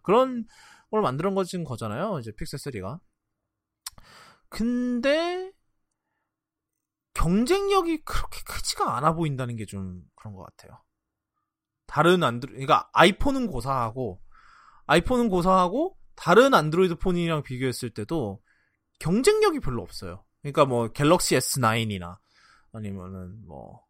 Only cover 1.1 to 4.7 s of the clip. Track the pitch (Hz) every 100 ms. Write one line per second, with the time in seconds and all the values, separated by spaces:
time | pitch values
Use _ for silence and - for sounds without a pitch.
1.1 | 131 185 190 180 185 156 117 110 110 202
2.1 | 175 113 - 160 143 - 120 92 156 -
3.1 | _ _ _ _ _ _ _ - - -
4.1 | - - _ _ - 226